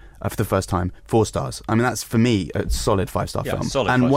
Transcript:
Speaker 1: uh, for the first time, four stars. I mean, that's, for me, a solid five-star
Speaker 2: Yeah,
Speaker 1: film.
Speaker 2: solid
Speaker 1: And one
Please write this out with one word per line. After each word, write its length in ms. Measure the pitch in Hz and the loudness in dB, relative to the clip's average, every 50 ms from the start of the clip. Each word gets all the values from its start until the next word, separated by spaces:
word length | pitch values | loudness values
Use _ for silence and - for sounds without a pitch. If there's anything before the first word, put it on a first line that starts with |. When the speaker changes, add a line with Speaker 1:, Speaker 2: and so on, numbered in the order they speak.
| - - - - - | -12 -16 -12 -8 -6
Speaker 1:
uh, 60 | 104 | -4
for 80 | - | -2
the 80 | - 107 | -2 -2
first 240 | - 104 95 - - | 0 0 0 0 0
time, 240 | - 90 90 87 - - - | 0 -2 -2 -2 -4 -8 -6
four 220 | - - 113 107 | 0 2 2 2
stars. 340 | - - 87 69 64 - - - - | 2 0 -4 -4 -6 -6 -8 -4 -2
I 60 | 110 | 0
mean, 80 | 110 123 | 0 2
that's, 220 | 127 113 - - | 0 -2 -4 -6
for 140 | - - 113 | -2 0 2
me, 320 | 113 123 113 98 87 - - | 4 4 4 2 0 -2 -4
a 160 | 101 98 - | -4 -2 -2
solid 400 | - - - 123 107 95 90 - | -2 -2 0 2 2 2 0 0
five-star 320 | - 92 92 90 - 92 - | -2 -4 -4 -4 -4 -4 -4
Speaker 2:
Yeah, 80 | - 92 | -2 -2
Speaker 1:
film. 120 | - - | -2 -2
Speaker 2:
solid 260 | - - 139 - - | -2 0 0 2 2
Speaker 1:
And 140 | 123 127 123 | 4 4 4
one 60 | 123 139 | 4 4